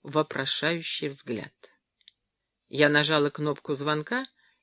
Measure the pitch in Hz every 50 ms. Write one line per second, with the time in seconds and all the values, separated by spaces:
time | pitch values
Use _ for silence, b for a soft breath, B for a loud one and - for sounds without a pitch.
0 | - 143 139 156 151 - - 139 135 135 - - 147 156 170 165 160 - - -
1 | 156 143 139 - - - 120 104 - - - _ - - _ _ _ _ _ _
2 | _ - _ _ _ _ _ _ _ _ _ _ _ _ - 139 147 147 147 147
3 | 147 151 156 151 143 147 - - 151 151 143 - - - 147 135 143 151 151 151
4 | 151 - 240 254 269 - _ _ _ _ _ _